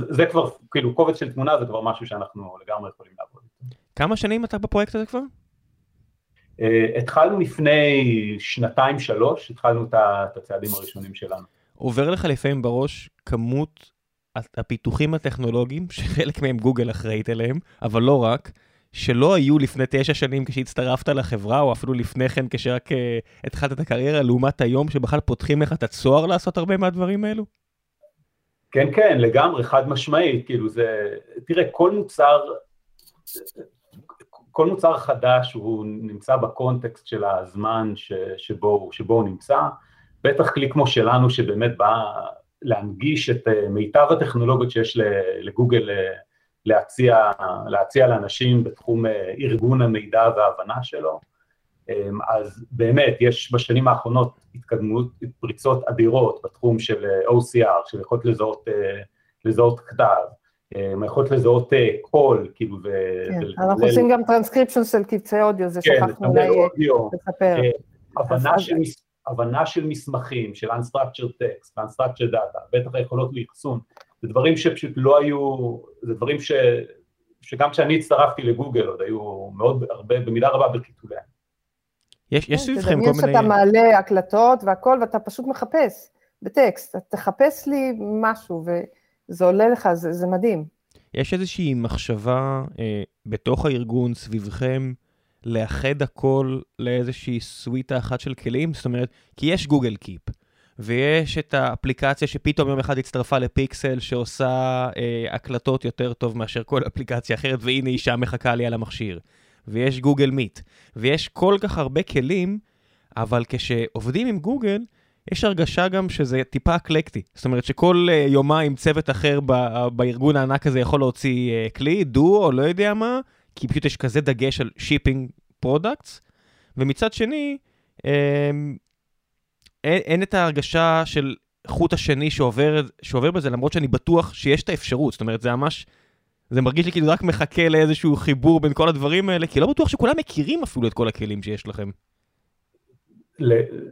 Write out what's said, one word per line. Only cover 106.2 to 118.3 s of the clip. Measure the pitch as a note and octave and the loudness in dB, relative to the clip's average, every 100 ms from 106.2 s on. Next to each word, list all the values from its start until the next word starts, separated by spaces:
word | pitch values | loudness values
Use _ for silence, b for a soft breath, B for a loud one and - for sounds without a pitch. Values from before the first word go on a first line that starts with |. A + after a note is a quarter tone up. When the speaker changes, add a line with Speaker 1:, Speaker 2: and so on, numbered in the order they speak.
| A#2+ A2+ | -6 -4
Speaker 2:
מאשר | A2+ B2 | -6 -8
כל | A2 C#3 B2+ | -4 -2 -2
אפליקציה | - B2 A#2+ - A2+ | -6 -6 -6 -4 -4
אחרת, | C3+ C3 | -2 -4
והנה | A#2 C3+ C3 | -2 -2 -2
היא | B2+ | -2
שם | - A#2+ | -2 -2
מחכה | B2 A#2+ B2+ A#2+ | -2 -2 -2 -2
לי | A#2+ | -2
על | |
המכשיר. | A2+ A2 - A2 E2+ - _ _ _ - | -4 -6 -8 -8 -10 -16 _ _ _ -8
ויש | A2 C3 B2+ | -2 0 2
גוגל | C3+ C#3+ C#3 | 2 4 2
מיט, | C3+ A2 - b b b A2+ | 2 -4 -8 b b b -4
ויש | A#2+ D#3 - | -2 -2 -4
כל | - F#3 G3+ | 0 2 2
כך | G3+ C#3+ | 0 -4
הרבה | C3 C#3 | -2 -2
כלים, | - C#3+ C3 F#3+ F3+ G#3 - _ _ _ _ - | -2 -2 0 0 -2 -4 -10 _ _ _ _ -8
אבל | A2+ A#2+ A#2 | -2 -2 -2
כשעובדים | B2 - A#2+ A2+ A2+ A2 D3+ B3 | -6 -4 -4 -4 -6 -4 -2 -2
עם | G3 | -2
גוגל, | D#3+ C4+ A3 G3+ A#3+ _ _ _ - | -4 -2 -2 -2 -6 _ _ _ -10
יש | F3+ | -2
הרגשה | G#3+ F3+ D#3+ - F#3 | 0 0 0 0 0
גם | F#3+ F#3+ | 0 -2
שזה | - C3+ C3 | -2 -2 -2
טיפה | B2+ C3 - E3+ | -2 -4 0 -2
אקלקטי. | - D#3 D#3+ G#2+ - - | 0 -2 -2 -8 -12 -6
זאת | C3 | -2
אומרת | B2+ | -2
שכל, | - - F3 F3 F3 | -2 2 4 4 4
אה, | D#3+ | 4
יומיים | C#3+ | 4